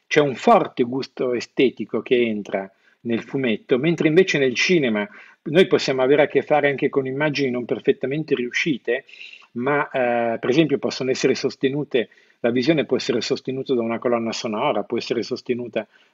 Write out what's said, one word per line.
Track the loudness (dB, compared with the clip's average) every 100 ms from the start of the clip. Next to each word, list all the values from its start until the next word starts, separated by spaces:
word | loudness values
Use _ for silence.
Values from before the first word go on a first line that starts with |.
| 0
c'è | 2
un | 2 0
forte | 4 4 4 -2
gusto | -2 -2 -8 -6 -4
estetico | -4 -6 2 2 2 -6 -6
che | 0 2
entra | 2 -2 -4 -6 -6 _ _ _
nel | -4 -4
fumetto, | -4 -4 -2 -2 0 0
mentre | 2 0 2
invece | 4 4 2
nel | 0 0
cinema | 2 2 2 0 -4 -10 -20 _
noi | 0 2 4
possiamo | 4 0 0
avere | 4 4
a | 4
che | 2
fare | 2 2 2
anche | 0 0
con | -2 -4
immagini | -2 -2 0 -2
non | -2 -4
perfettamente | -2 0 0 0 -4 -2 -4
riuscite, | -2 -4 -2 -2 -2 -4 -6 -20 -20 -20 _
ma, | -6 -2 -2 -2
eh, | -2 0 0 0 -2
per | 0
esempio | 2 2 0
possono | -2 -4 -4
essere | 0 0 0
sostenute, | -2 -2 -4 -2 -2 -2 -2 _ _ _
la | -2
visione | 0 2 2 2
può | -2
essere | 0 -2
sostenuta | -2 -4 -4 -8 -2
da | -2
una | 0 -2
colonna | 0 0 -2
sonora, | -6 -6 -2 0 -2
può | -2 -4
essere | -2 -4
sostenuta | -4 -6 -4 -6 -4 -8 -8 _ _